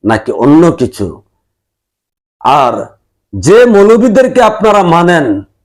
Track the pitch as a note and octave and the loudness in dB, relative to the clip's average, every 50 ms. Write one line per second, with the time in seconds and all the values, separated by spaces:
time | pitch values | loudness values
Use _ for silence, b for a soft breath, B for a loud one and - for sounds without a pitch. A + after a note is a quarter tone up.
0 | - G#2 A2 G#2 - - A#2+ - A#2 C#3 D3 D#3+ F3 E3+ D#3+ - B2+ A2+ - - | -4 -4 -4 -4 -4 -8 -6 -2 0 2 2 4 2 2 0 -2 -6 -6 -6 -10
1 | G2+ E2+ D#2 - _ _ _ _ _ _ _ _ _ _ _ _ _ _ _ _ | -10 -10 -10 -16 _ _ _ _ _ _ _ _ _ _ _ _ _ _ _ _
2 | _ _ _ _ _ _ _ _ - A#2 C#3 D3 C3+ A#2+ A2+ G#2+ - - _ _ | _ _ _ _ _ _ _ _ -2 -2 0 0 0 -2 -4 -6 -10 -14 _ _
3 | _ _ _ _ _ _ - G2+ F#2 C#3+ G3 A#3 B3 A#3+ A3 G3+ G3+ G#3+ A3+ A#3 | _ _ _ _ _ _ -14 -6 0 2 4 4 4 4 4 2 4 4 2 2
4 | A#3 B3+ G3+ C4+ B3+ - B3+ B3 A#3+ G#3+ G#3+ - G3+ A3 G#3 G#3 F#3+ F3 E3 E3+ | 2 0 2 0 0 0 0 0 0 0 -2 -2 -2 0 0 0 0 0 0 0
5 | E3+ F3 F3 E3 C#3+ A#2 G2+ G2 G2 _ _ _ | 0 0 0 0 -2 -4 -6 -8 -10 _ _ _